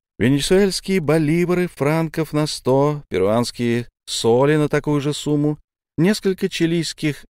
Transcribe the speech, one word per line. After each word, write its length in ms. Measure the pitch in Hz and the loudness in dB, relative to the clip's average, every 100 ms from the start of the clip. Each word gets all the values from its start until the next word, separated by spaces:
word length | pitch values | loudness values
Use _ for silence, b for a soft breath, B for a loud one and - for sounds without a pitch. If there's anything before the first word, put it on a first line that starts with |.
| _ - | _ -2
венесуэльские 840 | 113 143 139 190 202 180 - 190 | 0 2 2 2 2 0 -2 -2
боливары 680 | 147 160 147 170 175 180 180 | 0 0 2 0 0 0 -2
франков 640 | - 139 160 165 - 156 | -2 -2 0 -2 -4 -4
на 160 | 151 151 | -2 -2
сто, 560 | - - 131 147 147 - | -4 0 2 2 -2 -4
перуанские 800 | 90 92 113 120 - 120 117 117 _ - | -2 0 0 -2 -4 -2 -2 -4 _ -12
соли 500 | - 117 120 139 156 | -4 2 4 4 2
на 120 | 147 | 2
такую 320 | 147 143 147 | 0 0 -2
же 140 | 135 | -2
сумму, 440 | 143 - 147 147 151 _ _ _ - | -4 -2 0 0 -4 _ _ _ 0
несколько 520 | 170 208 196 185 190 | 0 2 -2 -2 -4
чилийских 760 | - 165 170 156 - 151 143 - | -2 -2 0 -4 -4 -4 -6 -6